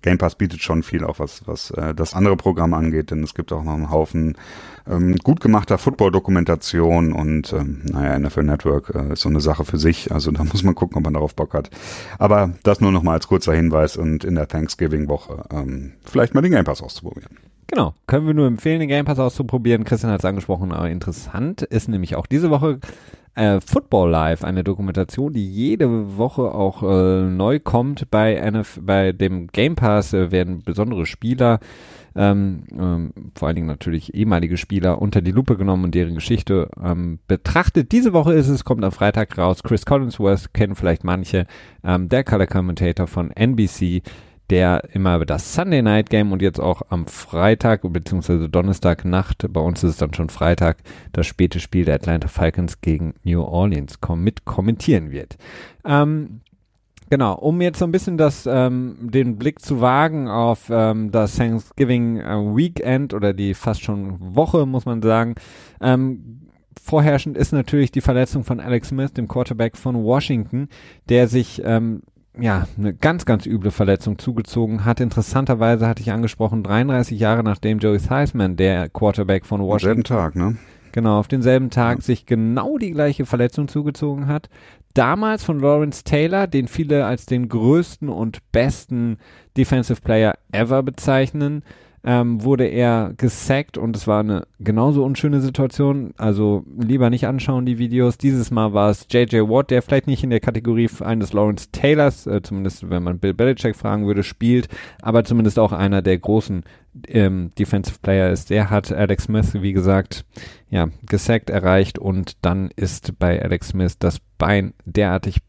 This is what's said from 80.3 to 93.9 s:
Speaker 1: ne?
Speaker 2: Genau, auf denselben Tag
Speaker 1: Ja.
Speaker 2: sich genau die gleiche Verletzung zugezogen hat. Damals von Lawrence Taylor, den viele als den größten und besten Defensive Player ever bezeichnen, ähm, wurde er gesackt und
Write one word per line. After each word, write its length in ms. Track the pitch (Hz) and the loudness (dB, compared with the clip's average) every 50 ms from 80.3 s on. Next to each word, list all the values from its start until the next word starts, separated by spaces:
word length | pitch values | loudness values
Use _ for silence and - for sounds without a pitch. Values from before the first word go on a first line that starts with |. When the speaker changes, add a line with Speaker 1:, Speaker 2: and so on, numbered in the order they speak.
| 80 | -2
Speaker 1:
ne? 200 | 90 87 101 113 110 - - - - _ - | -2 -2 -2 -2 -4 -10 -20 -20 -20 _ -6
Speaker 2:
Genau, 260 | - 117 113 110 104 104 | -4 0 2 2 2 2
auf 100 | 104 - | 2 0
denselben 400 | 143 131 117 127 127 131 131 120 | -2 2 4 4 4 4 2 0
Tag 280 | - 123 120 117 120 - | 0 0 2 2 0 -2
Speaker 1:
Ja. 40 | |
Speaker 2:
sich 220 | - - 123 - _ | 0 -2 -2 -2 _
genau 540 | - 123 113 113 113 117 131 - 269 311 269 | -2 0 0 2 0 0 0 -2 -2 -4 -4
die 140 | 233 190 | -4 -4
gleiche 340 | 165 147 147 143 139 - 139 | -2 0 0 0 0 -2 -4
Verletzung 420 | - - 123 120 123 - - 147 135 | -4 0 0 0 0 0 -4 -6 -2
zugezogen 580 | - 151 147 147 139 - 151 147 143 139 143 139 | -4 -4 -4 -4 -4 -4 -4 -4 -4 -4 -4 -4
hat. 200 | 147 151 - - _ - - - - _ - _ _ | -4 -4 -6 -10 _ -20 -20 -20 -20 _ -20 _ _
Damals 500 | 135 120 123 160 202 214 220 220 208 - | 2 4 4 2 2 0 -2 -2 -2 -2
von 160 | - 160 143 | -2 -2 2
Lawrence 440 | 135 143 147 147 151 147 - - - | 4 4 4 4 2 0 -4 -8 -2
Taylor, 420 | - 151 147 156 165 185 196 196 | 0 2 2 2 2 2 0 0
den 220 | 180 151 139 127 117 | 2 0 -2 -2 -2
viele 360 | - - 165 143 147 143 131 | -4 -6 -2 2 2 2 2
als 220 | 104 127 123 - | 0 -2 -4 -4
den 220 | - 131 123 123 113 | -2 -2 -2 -2 -2
größten 580 | 117 117 110 123 147 170 175 - - _ 156 143 | -2 2 4 4 4 4 2 0 -8 _ -8 -8
und 300 | 101 85 113 113 - - _ _ | -4 -4 -4 -6 -6 -10 _ _
besten 680 | - 113 123 139 - - - - 127 120 120 117 110 - _ - - - _ _ _ | 2 2 2 2 0 -4 -6 -6 -4 -2 -2 -2 -4 -6 _ -20 -20 -20 _ _ _
Defensive 440 | - 127 - 139 127 117 - 123 - | 0 2 2 2 0 2 0 -4 -4
Player 340 | _ - 113 110 110 107 - _ _ _ | _ 2 2 4 4 2 0 _ _ _
ever 300 | - 101 117 117 131 135 | -2 -2 0 2 2 0
bezeichnen, 800 | 135 135 131 - - 143 135 131 135 127 - 151 143 143 147 147 - - - - _ _ _ _ - | 0 -2 -8 -4 -2 0 2 2 2 0 -2 -4 -4 -4 -4 -6 -10 -14 -20 -20 _ _ _ _ -2
ähm, 380 | 120 123 120 120 120 117 110 | 0 2 2 2 2 0 0
wurde 220 | 107 131 139 120 127 | 2 0 2 2 2
er 500 | 90 - 120 123 120 117 113 110 90 101 | 0 2 2 2 2 2 2 0 -4 -4
gesackt 640 | - - 123 - - - - 135 139 147 _ - - | -2 -2 -2 -2 -2 -4 -2 -2 -2 -2 _ -8 -6
und 180 | 107 117 | -4 -4